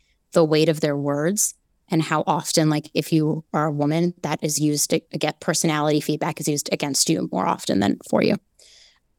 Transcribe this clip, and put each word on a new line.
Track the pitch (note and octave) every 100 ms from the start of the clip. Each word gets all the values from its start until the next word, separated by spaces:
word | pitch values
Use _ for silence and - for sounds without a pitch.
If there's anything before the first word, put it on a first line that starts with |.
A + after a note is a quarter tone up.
| _ _ _
the | E3+
weight | D#3 D#3 D#3
of | D#3
their | D#3 C#3+
words | C#3+ C#3+ D#3+ G#3 - - _ _ _
and | E3
how | D#3 D#3 -
often, | D#3+ - - D#3
like, | D3+ -
if | - D3
you | D#3+ D3+ D#3 -
are | D#3+ D#3
a |
woman, | D3 D3 D#3+ F3 F3
that | D3+ D#3
is | D#3 D3
used | D3+ D3 -
to, | D#3+ -
again, | D3+ D3+ -
personality | - D#3+ E3 D3+ D3 D3+
feedback | - D3+ D#3 -
is | D#3
used | D3 -
against | - D3 C3+ -
you | D#3+ -
more | F#3 F#3+
often | - - -
than | G3+ - -
for | -
you. | - - - _ - - _ _ _